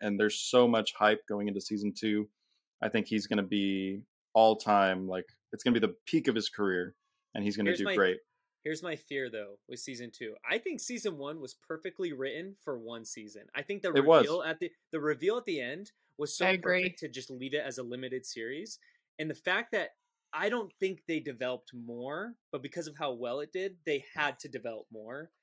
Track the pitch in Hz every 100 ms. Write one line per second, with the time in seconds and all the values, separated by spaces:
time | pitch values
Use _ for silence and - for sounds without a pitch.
0 | 107 101 107 - - 123 123 113 107 -
1 | 107 107 - 104 104 98 - 107 104 -
2 | 110 104 104 _ _ _ _ - 110 113
3 | 101 107 98 107 95 104 98 98 95 98
4 | - _ _ 110 113 107 110 101 98 92
5 | 95 92 - _ _ - - 226 208 -
6 | - 160 - 110 - - 98 90 90 -
7 | _ _ _ - 101 101 104 175 101 92
8 | 95 92 _ _ _ _ 151 156 175 151
9 | - 139 127 110 101 101 - 123 - 120
10 | 120 - 110 107 - 180 381 277 - 247
11 | 214 151 139 160 131 - - 160 180 -
12 | 180 135 135 143 190 196 156 123 113 117
13 | 110 - 107 104 - 135 - 202 190 147
14 | 143 160 143 175 160 160 175 _ _ 160
15 | 151 135 180 240 226 156 123 160 202 _
16 | _ - 147 - 185 185 180 180 180 175
17 | 160 135 123 127 131 147 131 123 120 123
18 | 127 131 131 117 113 143 220 - _ _
19 | _ - 156 156 180 190 233 208 165 _
20 | _ _ _ 156 202 240 196 - 190 175
21 | - 160 139 120 127 127 - 123 117 120
22 | 127 156 226 233 _ 139 135 175 156 143
23 | 147 120 123 135 151 185 190 180 160 143
24 | 139 165 147 - 143 123 117 110 - 110
25 | 107 135 165 _